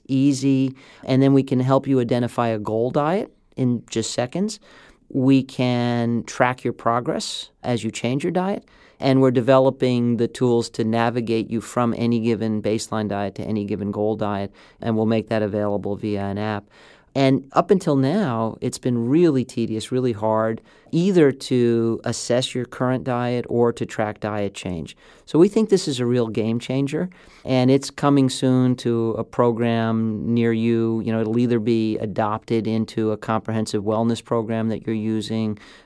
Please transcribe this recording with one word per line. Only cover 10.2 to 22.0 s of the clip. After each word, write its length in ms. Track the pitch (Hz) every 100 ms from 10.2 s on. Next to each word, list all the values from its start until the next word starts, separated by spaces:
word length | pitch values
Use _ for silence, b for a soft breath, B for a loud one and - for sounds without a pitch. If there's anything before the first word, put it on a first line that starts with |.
| 117
tools 420 | - 127 117 117
to 140 | - 110
navigate 640 | 117 117 120 113 113 107
you 100 | 113
from 340 | - - 120 -
any 240 | 117 117
given 400 | 113 107 113 107
baseline 480 | 104 110 - 110 107
diet 260 | 101 101 95
to 80 |
any 220 | 95 110 101
given 260 | 101 101
goal 240 | 104 107 107
diet, 380 | 107 101 98 b b b
and 160 | 110 110
we'll 120 | 110
make 200 | 113 104
that 140 | 113
available 560 | 107 104 104 101 101 98
via 260 | 110 101
an 140 | 98 101
app. 320 | 107 104 104 b b b b -
And 320 | 135 135 -
up 180 | - 175
until 260 | 190 175 139
now, 600 | 131 190 175 113 113 -
it's 180 | 127 -
been 300 | 127 120 117
really 360 | 151 175 135 117
tedious, 460 | - 113 110 -
really 220 | 127 127
hard, 480 | 104 110 110 113 113 b b b
either 400 | 156 185 180 143
to 680 | 127 - 127 120 117 113 113